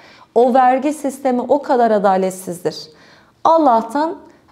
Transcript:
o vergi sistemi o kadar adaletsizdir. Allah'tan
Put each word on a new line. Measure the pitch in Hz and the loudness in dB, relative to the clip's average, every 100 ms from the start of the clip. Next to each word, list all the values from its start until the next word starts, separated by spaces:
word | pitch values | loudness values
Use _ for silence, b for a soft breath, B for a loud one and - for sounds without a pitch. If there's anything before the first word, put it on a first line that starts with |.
| B B B 233 | B B B 0
o | 254 | 2
vergi | 254 254 262 285 | 4 4 2 -2
sistemi | 294 277 - 262 247 | -4 -8 -4 -4 -2
o | 247 285 | 0 -2
kadar | 285 262 233 | 0 0 2
adaletsizdir. | 214 196 190 185 185 - 170 - - - b b b b _ | 2 2 0 -2 -6 -12 -8 -8 -8 -16 b b b b _
Allah'tan | - 330 294 226 220 285 320 370 B B B | 0 2 2 2 -2 -4 -6 -8 B B B